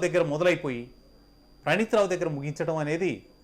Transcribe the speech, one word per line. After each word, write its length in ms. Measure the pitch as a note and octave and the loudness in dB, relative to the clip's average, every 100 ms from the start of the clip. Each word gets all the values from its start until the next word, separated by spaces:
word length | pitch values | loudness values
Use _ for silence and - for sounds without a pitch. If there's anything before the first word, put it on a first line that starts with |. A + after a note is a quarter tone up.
| F3 | 4
దగ్గర 180 | F3 D#3 | 2 2
మొదలైపోయి 480 | D3+ F3+ E3+ C#3+ A#2+ A#2+ - - - - - - - C#3+ | 2 2 2 -2 -6 -10 -18 -20 -20 -20 -20 -20 -8 -2
ప్రణీత్ 280 | F3+ A3 A3 | 0 2 2
రావు 100 | G3 | 2
దగ్గర 160 | F3 E3 C#3+ | 0 -2 -4
ముగించడం 400 | C#3+ D3 D#3+ D#3+ | -6 -4 -4 -2
అనేది 280 | D3 E3 F3+ G2+ - - | -2 -2 -2 -4 -10 -20